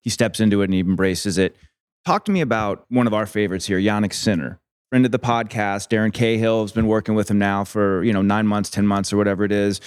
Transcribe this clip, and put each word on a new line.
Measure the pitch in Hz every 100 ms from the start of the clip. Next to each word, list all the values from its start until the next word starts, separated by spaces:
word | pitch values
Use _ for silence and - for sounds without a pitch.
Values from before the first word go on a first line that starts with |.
he | 120
steps | - 113 -
into | 110 101
it | 98
and |
he | 92
embraces | 90 90 95 90 104 90
it. | 92 - - _ _ _ -
Talk | 180 -
to |
me | 190
about | 139 113 104 98 -
one | 123 120
of |
our | 107 107
favorites | 107 104 92 -
here, | 95
Jannik | 101 104 104
Sinner. | - 113 90 67 - _ _ _
Friend | 127 127
of |
the | 123
podcast, | 123 117 113 110 101 98 -
Darren | 110 110
Cahill | 104 117 113 113 113
has | 107
been | 117 110
working | 110 107 107
with | 101
him | 101
now | 101 98
for, | 98 110 98 92
you | 110
know, | 101
nine | 101 104 107
months, | 104 98
ten | - 101
months | 98 95
or | 104
whatever | 101 98 104
it |
is. | 104 101 98